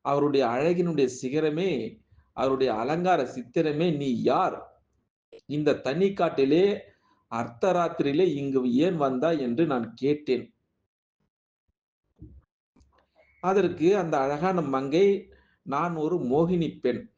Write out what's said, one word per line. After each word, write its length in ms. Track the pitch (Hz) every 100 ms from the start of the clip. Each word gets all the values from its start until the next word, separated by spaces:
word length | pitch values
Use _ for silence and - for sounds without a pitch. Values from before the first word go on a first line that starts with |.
"அவருடைய 420 | 135 143 143 139
அழகினுடைய 640 | 120 120 160 180 175 151 127 -
சிகரமே, 500 | 127 147 156 151 190 135 113 - _ _ _
அவருடைய 400 | - 131 135 131
அலங்கார 500 | 110 120 160 180 170
சித்திரமே, 720 | 123 127 123 170 160 147 175 147
நீ 240 | 139 113
யார்? 360 | 110 147 180 - - _ _ _ _ _ _ -
இந்த 280 | - 147 147
தனிக்காட்டிலே 1040 | 131 127 147 190 196 170 143 135 160 202 202 - _ _ _ _
அர்த்தராத்திரியிலே 960 | 113 117 - 190 175 165 - 143 143 185
இங்கு 280 | 139 139 135 123
ஏன் 240 | 120 170 170
வந்தாய்?" 420 | 135 127 156 160
என்று 260 | 123 117
நான் 280 | 160 127 113
கேட்டேன். 520 | - 135 147 - 123 - _ _ _ _ _ _ _ _ _ _ _ _ _ _ _ _ _ - - _ _ _ _ _ _ _ _ _ _
அதற்கு 560 | 175 196 180 - 160 208
அந்த 200 | 165 151
அழகான 420 | 135 147 185 180
மங்கை, 460 | 143 135 135 160 202 196 - - _ _
"நான் 320 | - 135 170
ஒரு 220 | 160 156 175
மோகினி 600 | 123 139 170 180 160 -
பெண். 220 | 123 110 -